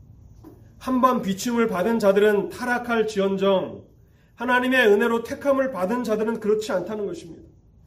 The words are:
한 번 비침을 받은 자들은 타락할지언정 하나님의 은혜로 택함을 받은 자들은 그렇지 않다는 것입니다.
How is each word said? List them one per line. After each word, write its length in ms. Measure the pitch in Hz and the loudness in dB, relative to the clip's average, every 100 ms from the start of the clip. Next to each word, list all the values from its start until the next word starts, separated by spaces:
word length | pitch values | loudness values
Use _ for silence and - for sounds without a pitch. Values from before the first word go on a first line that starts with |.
| - - - - - - - - | -20 -20 -20 -20 -20 -20 -20 -14
한 220 | - 254 | -4 2
번 200 | 254 240 | 2 2
비침을 460 | 175 190 247 233 226 | -2 -4 -2 0 0
받은 320 | 180 196 220 | 0 0 2
자들은 500 | 202 196 214 202 180 | 2 4 4 4 -2
타락할지언정 1400 | - 247 240 240 233 214 196 196 190 190 190 185 - - _ _ _ _ - | -6 -4 -4 -2 -2 0 -2 -2 0 2 2 0 -8 -18 _ _ _ _ -8
하나님의 520 | 240 247 254 254 226 | 0 0 2 4 6
은혜로 360 | 208 233 233 | 4 4 0
택함을 480 | - 269 277 269 262 | -4 -4 0 0 0
받은 320 | 196 185 240 | -2 -4 -2
자들은 380 | 240 214 220 226 | -2 -2 -2 -2
그렇지 320 | 202 214 - | 0 0 0
않다는 320 | 190 180 214 196 | -4 -4 -6 -6
것입니다. 380 | 170 - - - - _ _ | -8 -14 -20 -20 -20 _ _